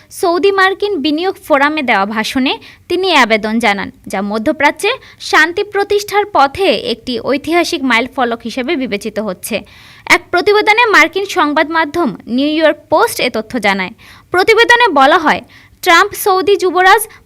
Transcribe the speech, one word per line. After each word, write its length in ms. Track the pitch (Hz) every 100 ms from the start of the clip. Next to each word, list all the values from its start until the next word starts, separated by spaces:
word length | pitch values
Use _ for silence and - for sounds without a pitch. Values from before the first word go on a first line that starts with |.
| _
সৌদি 420 | - 359 339 392
মার্কিন 500 | 392 381 370 415 370
বিনিয়োগ 340 | 302 302 370 370
ফোরামে 460 | - 285 285 311
দেওয়া 240 | 247 208 202
ভাষণে 520 | 220 214 269 262 440 - - -
তিনি 220 | 349 381
এই 60 | 302
আবেদন 420 | 233 220 214 226
জানান, 320 | 220 196 190 - -
যা 160 | 196
মধ্যপ্রাচ্যে 680 | 202 220 220 302 285 294 403 508 - -
শান্তি 440 | - 349 311 339
প্রতিষ্ঠার 600 | 415 403 403 415 403 403 415
পথে 320 | 330 277 285
একটি 560 | 381 151 - - - -
ঐতিহাসিক 580 | - 285 294 349 330 -
মাইলফলক 580 | 262 233 254 269 247 233
হিসেবে 320 | 233 262 247 330
বিবেচিত 420 | 254 202 220 208
হচ্ছে। 420 | 214 185 - 196 - - - - -
এক 120 | 349 -
প্রতিবেদনে 560 | 349 392 415 427 440 480
মার্কিন 380 | 339 311 370
সংবাদ 460 | 392 359 294 294 311
মাধ্যম 460 | 330 320 349 302 170 -
নিউ 220 | 240 294
ইয়র্ক 280 | 302 311 302 -
পোস্ট 300 | 320 453 -
এ 100 | 254
তথ্য 300 | 220 220 254
জানায়। 300 | 202 196 185 - - - _
প্রতিবেদনে 580 | 349 415 440 466 480 480
বলা 300 | 285 269 349
হয়, 220 | 302 180 - - - _
ট্রাম্প 300 | - 339 403
সৌদি 440 | - 415 370 392 403
যুবরাজ 520 | 359 330 381 427 427 -